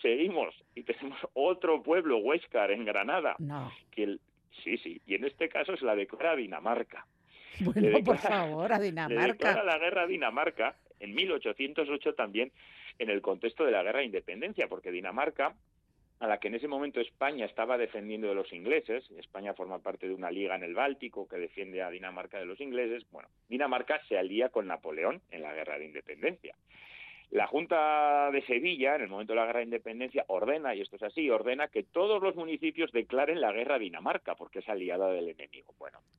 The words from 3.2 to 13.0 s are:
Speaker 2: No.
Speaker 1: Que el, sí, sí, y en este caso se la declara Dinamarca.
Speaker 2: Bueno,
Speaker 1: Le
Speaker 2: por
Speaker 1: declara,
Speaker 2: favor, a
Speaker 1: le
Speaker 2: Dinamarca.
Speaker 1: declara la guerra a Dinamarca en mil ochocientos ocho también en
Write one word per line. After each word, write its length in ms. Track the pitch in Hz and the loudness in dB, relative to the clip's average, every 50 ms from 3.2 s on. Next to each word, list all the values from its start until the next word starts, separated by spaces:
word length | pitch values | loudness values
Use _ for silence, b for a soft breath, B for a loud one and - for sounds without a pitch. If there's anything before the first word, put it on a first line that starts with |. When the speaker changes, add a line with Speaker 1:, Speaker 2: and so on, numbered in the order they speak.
| 156 127 85 - | 2 0 -2 -2
Speaker 2:
No. 320 | 160 143 143 143 127 101 - - - _ | -4 -6 -6 -6 -8 -8 -10 -14 -20 _
Speaker 1:
Que 140 | - - 104 | -4 -2 -2
el, 160 | 101 98 - - _ _ _ _ _ - - - | -2 -2 -6 -10 _ _ _ _ _ -20 -14 -6
sí, 160 | - 95 - | -4 -4 -4
sí, 220 | - - 85 - - | -4 -8 -12 -12 -6
y 100 | - 92 | -4 -4
en 80 | 98 120 | -2 -2
este 240 | 143 - - 165 156 | -4 -2 -2 -4 -2
caso 280 | - - 151 - 185 | -2 -2 -2 -2 -4
se 80 | - 139 | -2 2
la 100 | 117 107 | 2 2
declara 400 | 104 98 - - - 147 165 160 | 2 0 -2 -4 -2 0 0 0
Dinamarca. 720 | 139 117 95 87 78 80 107 117 117 117 - - - - _ _ _ B B B B B B B B | 0 -2 -4 -6 -4 -2 0 0 0 -2 -6 -8 -16 -18 _ _ _ B B B B B B B B
Speaker 2:
Bueno, 200 | 190 175 - 208 | 0 2 4 6
Speaker 1:
Le 220 | 208 214 214 220 202 | 6 8 8 6 6
Speaker 2:
por 140 | 247 220 | 6 4
Speaker 1:
declara, 200 | - - - 214 196 175 | 4 4 2 2 4 2
Speaker 2:
favor, 260 | 156 151 156 175 226 233 | 0 0 -2 2 2 2
a 60 | 202 | 2
Speaker 1:
le 60 | 202 | 2
Speaker 2:
Dinamarca. 400 | 196 165 165 160 147 120 117 170 202 220 | 0 -2 -2 -2 0 2 4 4 2 2
Speaker 1:
declara 320 | 208 160 214 196 220 208 | 2 2 2 4 4 4
la 140 | 180 160 156 | 2 2 2
guerra 240 | 165 175 196 190 175 | 2 2 2 2 2
a 40 | |
Dinamarca 680 | 175 190 170 139 117 110 131 156 165 - - 110 131 - _ _ _ - _ | 2 0 0 0 0 2 2 0 0 2 0 0 0 0 _ _ _ -18 _
en 140 | 104 101 101 | -12 -6 -2
mil 160 | 143 185 190 165 | -2 0 0 0
ochocientos 560 | 131 - 117 101 - 135 139 151 - 151 143 | 0 0 -2 -2 -2 -4 -4 0 -2 0 0
ocho 240 | 147 143 - 156 143 | -2 0 0 0 0
también 380 | - 120 104 98 110 123 135 B B B B B B B B B | 0 -2 0 0 0 -2 -2 B B B B B B B B B
en 120 | _ | _